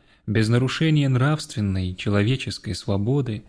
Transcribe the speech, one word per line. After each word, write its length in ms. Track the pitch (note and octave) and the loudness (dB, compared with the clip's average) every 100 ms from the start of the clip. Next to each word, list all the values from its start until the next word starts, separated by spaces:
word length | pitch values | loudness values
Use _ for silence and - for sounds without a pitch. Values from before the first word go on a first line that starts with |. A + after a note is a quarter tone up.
| _ _ - | _ _ -2
без 220 | G#2+ A2 | 0 2
нарушения 600 | A#2+ B2+ - D#3+ D3+ C#3 | 2 2 0 2 2 2
нравственной, 840 | B2+ C3+ D3+ - - G2+ F#2+ F#2 | 2 2 0 -4 -4 -2 -2 -4
человеческой 800 | F#2 - G2+ G#2 C3 - - - | -4 0 2 2 0 -4 -8 -8
свободы, 680 | F#2 - G2 G#2 C#3 B2 G#2+ | -8 -4 -2 0 0 -2 -6